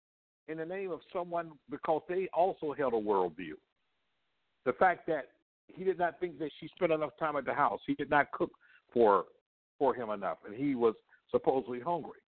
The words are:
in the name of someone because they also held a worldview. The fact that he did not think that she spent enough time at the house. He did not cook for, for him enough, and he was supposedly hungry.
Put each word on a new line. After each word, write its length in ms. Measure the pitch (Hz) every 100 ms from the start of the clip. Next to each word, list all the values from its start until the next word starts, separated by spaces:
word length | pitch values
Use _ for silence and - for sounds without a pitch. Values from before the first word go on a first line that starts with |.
| _ _ _ _ -
in 100 | 160
the 80 | 160
name 260 | 190 190
of 80 | 156 -
someone 400 | 190 175 170 165 151 -
because 320 | 143 - 151 -
they 220 | 185 190
also 400 | 156 185 - 156
held 200 | 135 135
a 40 | 117
worldview. 560 | 104 98 90 85 82 76 _ _ _ _ _ _ _ _ _ _ 127
The 80 |
fact 340 | - 190 170 -
that 220 | 151 - _ _ _ _
he 160 | -
did 140 | 190 170
not 220 | 175 -
think 200 | 180 143
that 120 | 151 -
she 100 | 160 -
spent 160 | 175
enough 200 | 156 147 -
time 180 | 160 147
at 100 | 127
the 80 |
house. 260 | 123 131 101 -
He 80 | 143
did 140 | 135
not 220 | 147 139
cook 200 | - 165 _ _ - _
for, 320 | 120 110 98 - _ _ _ _ -
for 140 | 135
him 160 | 120 110
enough, 300 | 104 92 80 80
and 80 |
he 220 | 107 143 127
was 200 | 117 107 _ _ -
supposedly 500 | 120 - 135 110 123
hungry. 400 | 160 175 120 - _